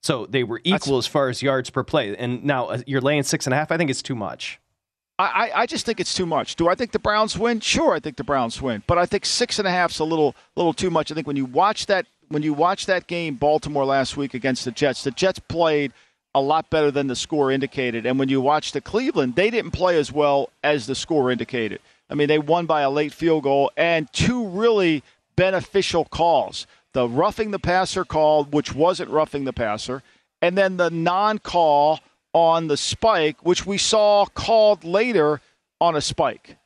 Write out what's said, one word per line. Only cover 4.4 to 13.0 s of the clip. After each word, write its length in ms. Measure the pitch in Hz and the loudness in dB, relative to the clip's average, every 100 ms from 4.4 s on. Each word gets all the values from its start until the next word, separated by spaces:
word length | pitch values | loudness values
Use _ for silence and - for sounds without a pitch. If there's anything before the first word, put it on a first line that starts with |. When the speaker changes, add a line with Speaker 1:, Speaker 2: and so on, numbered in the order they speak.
| - - _ _ _ _ _ - | -14 -14 _ _ _ _ _ -4
Speaker 2:
I, 60 | |
I, 360 | - 190 226 - | -2 0 -2 0
I 40 | 240 | -2
just 180 | 277 | -2
think 140 | - 214 | -4 -4
it's 160 | 175 | -4
too 120 | - 180 | -4 -2
much. 280 | 165 - | -2 -2
Do 140 | - 170 | 0 0
I 80 | 185 | 0
think 160 | 240 | -2
the 80 | 214 | -2
Browns 360 | - 208 220 - | 0 0 0 0
win? 220 | 233 233 | -2 -2
Sure, 340 | - - 311 | -2 2 2
I 60 | 170 | 2
think 180 | 156 135 | -4 -10
the 60 | |
Browns 400 | 135 139 117 - | -2 0 0 -4
win. 220 | 131 107 - | -6 -6 0
But 120 | 175 | 2
I 80 | 175 | 2
think 200 | 202 - | -2 -2
six 320 | - 240 - | -2 -2 -2
and 80 | 196 | -2
a 40 | |
half's 260 | 180 170 - | 0 0 0
a 60 | |
little, 320 | 156 160 147 - _ | -2 2 2 0 _
little 180 | - 170 | -2 -2
too 160 | 156 190 | 0 0
much. 200 | 165 151 | 0 -2
I 60 | 156 | -6
think 100 | 147 | -4
when 80 | |
you 100 | 143 | -4
watch 420 | 131 131 196 214 - | -2 2 2 0 0
that, 200 | 196 - _ _ | 0 -2 _ _
when 160 | 151 | -4
you 100 | 151 | -2
watch 320 | 147 170 196 - | 2 2 0 -2
that 220 | 185 | -2